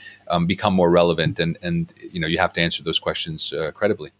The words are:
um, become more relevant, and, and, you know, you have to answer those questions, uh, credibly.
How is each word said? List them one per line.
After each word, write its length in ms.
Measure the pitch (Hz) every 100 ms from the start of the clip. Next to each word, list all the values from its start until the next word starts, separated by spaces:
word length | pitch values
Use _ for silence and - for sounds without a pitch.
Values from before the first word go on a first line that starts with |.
| - - -
um, 180 | 85 85
become 280 | 98 110
more 180 | 92 87
relevant, 480 | 87 85 82 80 -
and, 180 | 82 80
and, 300 | 87 85 85 - -
you 80 | 90
know, 80 | 80
you 100 | 85
have 140 | 87
to 80 | -
answer 220 | 85 -
those 160 | 76 78
questions, 540 | - 78 85 78 -
uh, 180 | 76 78
credibly. 400 | - 104 104 73